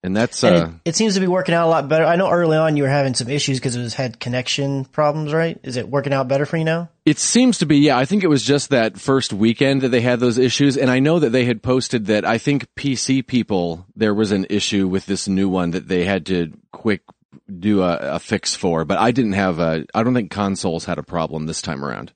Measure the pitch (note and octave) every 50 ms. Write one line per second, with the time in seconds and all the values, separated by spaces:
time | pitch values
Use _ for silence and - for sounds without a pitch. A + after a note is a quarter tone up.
0 | - F#2 F#2+ G#2+ A#2+ B2 - - B2+ A2+ F2+ E2+ E2 E2 E2 - _ E3+ D#3+ -
1 | A3 A3 F#3 F#3+ F#3+ F3+ F3+ F#3 F#3 F3+ E3+ E3+ E3+ E3 E3 D#3+ D3 C3+ D#3 D#3+
2 | D#3+ D3+ E3+ F3 F#3+ - E3+ F3 F3 D#3+ D#3 D#3 D#3+ D#3+ D3+ D3 C#3+ C3 C#3+ C#3+
3 | C#3 C3+ B2 - B2 A#2 C#3+ C#3+ - C#3+ C3+ B2+ - C3+ A#2 B2 B2 A#2 - -
4 | C3 B2 A2 _ - B2 B2 B2+ B2 - - - C#3 C#3 C#3 C3+ C3 _ _ -
5 | D3+ D3 D3 D#3 D#3 D3 D3 D#3+ E3 E3 - - - C3+ A#2+ B2 G#2+ - C3 C#3+
6 | C#3 C#3+ C#3 C3+ C3+ B2+ C#3 C#3 D3 - - E3 D#3+ D#3+ E3 E3+ E3+ E3 _ _
7 | _ D3+ D3+ - - - - A#3 B3+ B3+ G3+ - E3+ C#3+ D#3 C#3+ D3 D3+ C3 B2
8 | C3+ - F#3+ G#3 F#3 E3 D3 C3 G#2 B2 C#3+ C3+ - - C#3+ A#2+ A2+ A2 - -
9 | - - C3+ C3+ A#2+ - A2 F#2+ G#2+ A2+ A#2 - C#3+ C3+ C#3 C3+ C3 B2+ B2 A#2+
10 | A#2 B2+ B2 A#2 B2 B2 A2+ B2 B2+ B2 - - C#3+ C#3+ C3 C#3 C3+ B2+ B2+ B2+
11 | C3+ D3+ E3 F3 D3 A#2+ A2+ C3 A#2+ B2 A#2+ G#2+ - B2 B2+ C3 A#2+ - - A#2+
12 | G#2 G2+ A2 G#2 E2 G2 A2+ A2 - D3 C#3+ C#3 - _ _ - - C#3+ C3 A2+
13 | - - C3 C3+ B2 - C3 A#2+ G#2+ - G#2 F2+ F2 E2+ E2 E2 F#2 _ _ G2+
14 | A2 G#2+ G2+ G#2 A2 F#2+ G#2 F#2+ F#2 - G2+ G2+ - - G#2+ G2 G2 F#2 F2+ F#2+
15 | - - G2+ F2+ - G2+ F#2+ F#2+ G2 F#2+ F#2 F#2 F2+ E2+ E2+ - - - F#2+ F2+
16 | E2+ G2 G2 F#2+ D#2 - F#2+ F2 E2+ D#2 - _ _ _ - - - A2+ G2+ -
17 | _ - _ _ _ _ - - _ - G2 F2 F2 G#2+ G#2 G2 F#2 F2+ E2+ -
18 | - C#2 D2 E2 - - A2+ F#2 - - - - - F#2 E2+ D#2+ E2 D2 G2 E2+
19 | G#2+ B2 A#2+ C3 B2 G#2+ F#2+ G2+ G2 F#2 F2 D#2+ E2+ E2 D#2+ D#2+ C2+ - - G#2+
20 | A2+ B2 B2+ B2 G#2 E2 - G2 G#2 G2 G2 - - F2+ D#2+ E2 - - E2 C#2+
21 | D#2 - F2+ E2+ D#2+ D2 D2+ D#2 D#2 D#2 D#2+ - - F2+ D#2 C#2 C#2+ C#2 A1+ G1+
22 | A#1+ - _